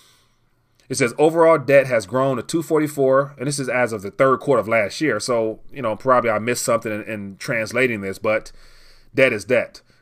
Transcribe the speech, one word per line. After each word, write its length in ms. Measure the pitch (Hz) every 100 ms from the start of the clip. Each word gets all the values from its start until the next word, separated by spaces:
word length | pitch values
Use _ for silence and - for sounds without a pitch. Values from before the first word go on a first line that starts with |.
| _ _ _ _ _ _ _ _ _
It 60 | 135
says, 180 | 123 120
"Overall 400 | 156 165 160 160
debt 300 | 120 139 127
has 180 | 120 107
grown 320 | 127 135 127
to 60 |
two 180 | - 170
forty-four," 720 | 156 156 151 147 131 135 139 -
and 100 | 131
this 120 | 143
is 100 | 127
as 240 | 123 120
of 80 | 110
the 100 | 98
third 280 | - 135 127
quarter 200 | - 127
of 80 | 101
last 320 | 113 101 -
year. 180 | 156 107
So, 420 | - 117 110 107 -
you 100 | 139
know, 140 | 120 104
probably 340 | 131 127 117
I 100 | 107
missed 240 | 110 123
something 280 | - 117 113
in, 120 | 107
in 340 | 104 110 98 95
translating 640 | - 120 110 113 127 110
this, 180 | 98 95
but 320 | 113 107 - - - - - - _
debt 200 | - 131
is 120 | 110 98
debt. 360 | 123 92 - _ _